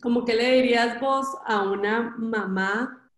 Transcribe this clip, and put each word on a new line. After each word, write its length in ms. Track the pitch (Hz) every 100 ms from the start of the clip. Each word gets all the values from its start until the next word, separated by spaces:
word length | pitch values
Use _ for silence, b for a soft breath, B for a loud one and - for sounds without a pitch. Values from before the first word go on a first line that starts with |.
como 220 | 247 240
qué 100 | 233
le 180 | 226 247
dirías 460 | 254 247 233 233 226
vos 260 | 269 269 269 -
a 180 | - 214 196
una 440 | 196 208 226 233 -
mamá 800 | 226 220 190 190 190 214 262 - _